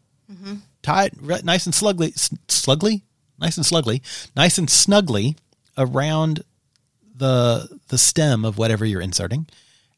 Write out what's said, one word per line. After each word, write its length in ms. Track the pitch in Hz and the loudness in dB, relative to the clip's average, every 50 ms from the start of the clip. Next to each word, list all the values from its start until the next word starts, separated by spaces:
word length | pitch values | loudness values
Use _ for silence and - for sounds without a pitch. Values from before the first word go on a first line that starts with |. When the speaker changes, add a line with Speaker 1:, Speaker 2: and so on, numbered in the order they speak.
| _ _ _ _ _ - | _ _ _ _ _ -20
Speaker 1:
Mm-hmm. 240 | 202 175 196 196 208 202 - _ _ _ | -20 -18 -16 -14 -14 -14 -16 _ _ _
Speaker 2:
tie 240 | - - 151 190 202 | -4 0 0 2 0
it 80 | - - - | 0 -4 -8
re-, 200 | 139 143 175 - | -6 -6 -6 -4
nice 240 | 185 - 175 185 - | 0 0 0 0 0
and 80 | 180 - | -2 -2
slugly, 340 | - 208 208 196 170 165 - - | 0 0 0 0 0 -2 -2 -2
s-, 160 | - - - 151 - _ | -4 -4 -4 -4 -10 _
slugly? 560 | - - - - - 139 151 202 214 220 196 - _ _ _ _ _ _ - | -4 -2 0 2 2 2 2 2 0 0 -2 -4 _ _ _ _ _ _ -6
Nice 160 | - 170 - | -6 -4 -2
and 100 | 170 139 | -2 0
slugly, 340 | - 170 165 135 117 113 131 - - - - - - _ | 2 2 2 0 0 -2 -4 -4 -10 -14 -16 -16 -6 _
nice 220 | 135 156 180 - - | 2 2 2 2 0
and 120 | 170 131 | 0 2
snugly 640 | - - - - 202 208 196 156 110 101 101 135 151 - _ _ _ _ _ _ _ | 2 2 4 4 4 4 4 2 0 0 0 -2 -4 -6 _ _ _ _ _ _ _
around 680 | - 135 123 131 135 139 156 156 156 160 156 156 - - _ _ _ _ _ _ _ _ _ _ _ _ _ - | -2 -2 0 0 -2 -2 0 0 0 0 0 -2 -4 -8 _ _ _ _ _ _ _ _ _ _ _ _ _ -8
the, 640 | 123 135 131 127 123 120 120 117 - 165 - - - _ - | -2 0 2 2 4 4 2 0 0 -4 -10 -16 -20 _ -4
the 100 | 135 127 | 0 0
stem 460 | - - - - 156 147 127 110 110 | 2 2 2 2 2 2 2 2 0
of 120 | 110 101 | -2 -2
whatever 280 | 110 113 113 110 101 110 | 0 0 0 0 0 0
you're 160 | 110 101 92 | -2 -2 -4
inserting. 460 | 87 98 90 - 87 85 113 147 160 - _ _ _ _ _ _ _ _ _ | -4 -4 -4 -4 -4 -4 -4 -6 -6 -8 _ _ _ _ _ _ _ _ _